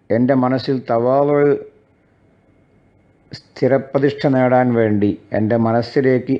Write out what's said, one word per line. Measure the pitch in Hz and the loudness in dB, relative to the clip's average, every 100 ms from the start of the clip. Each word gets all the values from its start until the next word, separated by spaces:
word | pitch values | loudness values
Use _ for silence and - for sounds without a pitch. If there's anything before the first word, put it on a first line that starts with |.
| - | -4
എൻ്റെ | 110 127 131 | 0 2 2
മനസ്സിൽ | 127 131 143 135 - | 0 -2 -2 -6 -2
തവാളുഅ് | 117 123 135 143 147 143 - - _ _ _ _ _ _ _ _ _ _ _ _ _ _ _ - - | 0 2 0 2 2 2 0 -6 _ _ _ _ _ _ _ _ _ _ _ _ _ _ _ -20 -20
സ്ഥിരപ്രതിഷ്ഠ | _ - 127 135 135 135 139 139 147 131 | _ -4 0 0 -2 -2 -2 0 0 2
നേടാൻ | 127 127 127 117 | 2 2 2 2
വേണ്ടി, | 110 104 104 - - 101 | 2 2 0 -2 -6 -4
എൻ്റെ | 107 117 113 | 0 0 0
മനസ്സിലേക്ക് | 117 117 143 131 127 - | 0 0 0 2 0 -2